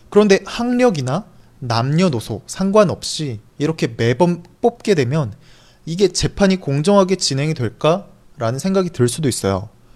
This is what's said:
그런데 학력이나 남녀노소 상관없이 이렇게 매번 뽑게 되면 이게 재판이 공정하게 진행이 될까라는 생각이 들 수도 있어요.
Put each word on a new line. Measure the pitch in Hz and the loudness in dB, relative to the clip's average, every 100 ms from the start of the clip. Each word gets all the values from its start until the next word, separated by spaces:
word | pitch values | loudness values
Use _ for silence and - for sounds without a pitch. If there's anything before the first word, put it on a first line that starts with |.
| - | 0
그런데 | 208 214 190 | 2 4 2
학력이나 | 196 - 240 247 247 165 127 151 220 - - _ | 0 -6 -2 2 2 0 -4 -4 -6 -20 -20 _
남녀노소 | 127 117 123 151 185 123 - 107 - | -4 -2 0 2 2 0 -4 -10 -10
상관없이 | - 190 208 190 101 - - 151 107 - _ | -4 2 4 4 0 -6 -8 -8 -8 -14 _
이렇게 | 147 160 156 113 | -4 -2 -4 0
매번 | 117 127 175 170 - _ | -2 2 2 0 -8 _
뽑게 | 240 240 - | -2 -2 0
되면 | 175 120 156 127 92 - - _ _ - | 0 2 -2 -4 -8 -20 -20 _ _ -10
이게 | 170 196 | 0 0
재판이 | - - - 196 185 | 0 -4 2 2 2
공정하게 | 165 139 165 202 185 185 | -2 -2 2 4 4 0
진행이 | - 135 151 | -2 -2 -2
될까라는 | 156 113 - 151 180 190 - - - 113 131 | -2 -4 -2 0 0 -4 -20 -20 -6 -4 -2
생각이 | 185 190 180 | -2 0 -2
들 | - 123 | 0 0
수도 | - 147 | 0 -2
있어요. | - 98 95 104 _ _ | -2 -2 -2 -4 _ _